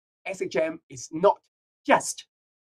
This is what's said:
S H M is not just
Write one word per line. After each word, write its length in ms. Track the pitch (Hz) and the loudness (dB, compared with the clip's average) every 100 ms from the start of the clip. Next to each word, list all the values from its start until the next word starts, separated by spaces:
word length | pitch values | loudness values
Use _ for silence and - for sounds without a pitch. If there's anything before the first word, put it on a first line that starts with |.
| _ _ - | _ _ -12
S 160 | 190 | -8
H 140 | 370 175 | -6 -2
M 240 | 160 156 _ | -2 -4 _
is 200 | 135 - | -18 -12
not 260 | 160 196 - _ _ _ _ - | 2 2 2 _ _ _ _ 2
just 400 | 262 - - - _ _ _ | 2 2 -10 -14 _ _ _